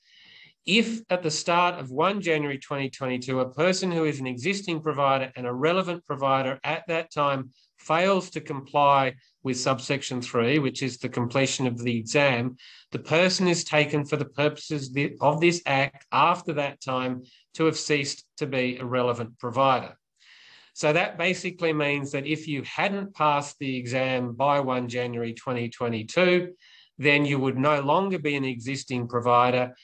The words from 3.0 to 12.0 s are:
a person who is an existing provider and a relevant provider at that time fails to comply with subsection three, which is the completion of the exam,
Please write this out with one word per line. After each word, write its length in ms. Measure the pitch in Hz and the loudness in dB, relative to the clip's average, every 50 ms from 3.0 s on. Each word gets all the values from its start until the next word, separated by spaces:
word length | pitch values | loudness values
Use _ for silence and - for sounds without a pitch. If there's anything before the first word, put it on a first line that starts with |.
| 135 127 127 127 123 131 131 127 | -6 -4 -4 -4 -4 -4 -2 -2
a 100 | 127 127 | -2 -2
person 420 | 127 139 165 185 185 185 190 180 | 0 0 2 2 2 0 -2 -2
who 120 | 170 165 160 | 0 0 0
is 160 | 151 135 131 | 0 -2 -4
an 60 | 131 | -6
existing 540 | 127 123 123 123 185 202 202 196 180 165 151 | -6 -6 -4 -4 -4 -4 -4 -4 -6 -6 -4
provider 500 | 156 156 139 139 143 135 135 135 131 127 - | -2 -4 -2 0 2 2 2 2 0 -4 -8
and 100 | 131 123 | -8 -6
a 60 | 123 | -6
relevant 520 | 123 127 147 160 175 190 185 175 170 175 _ | -4 0 0 2 2 2 0 -2 -6 -8 _
provider 540 | - 143 135 135 135 135 135 127 127 139 - - | -8 -6 -2 0 2 2 2 0 -2 -4 -4 -4
at 180 | 143 160 160 - 170 | -6 -6 -6 -4 -4
that 240 | 165 160 165 - | -4 -4 -4 -4
time 380 | - 151 143 143 139 135 131 127 _ _ _ _ _ _ | -2 0 0 0 0 -2 -4 -10 _ _ _ _ _ _
fails 520 | - - 156 170 185 196 196 185 180 - | -4 0 2 2 4 4 2 2 0 -4
to 100 | - 156 | -10 -12
comply 720 | - - 143 131 135 - - 147 143 143 139 135 135 127 131 - _ _ _ _ - | -10 -8 -10 -10 -10 -2 2 4 6 8 6 6 4 2 -2 -8 _ _ _ _ -4
with 120 | 131 123 | -4 -2
subsection 640 | 127 - 135 135 127 - - 143 131 - - 127 123 | 0 0 0 0 0 0 -2 -4 -2 -2 -4 -6 -6
three, 380 | 123 - - 120 117 120 147 156 | -6 -2 0 2 2 4 2 2
which 240 | 135 127 - - | 2 0 -2 -2
is 160 | 139 123 123 - | -6 -6 -6 -6
the 100 | - 123 | -8 -6
completion 600 | - 127 120 123 127 135 135 135 - - 131 123 | -2 -2 -4 0 2 2 2 2 0 0 -2 -2
of 100 | 120 117 | -2 -2
the 180 | 120 123 117 | -2 -2 -2
exam, 600 | 117 | -2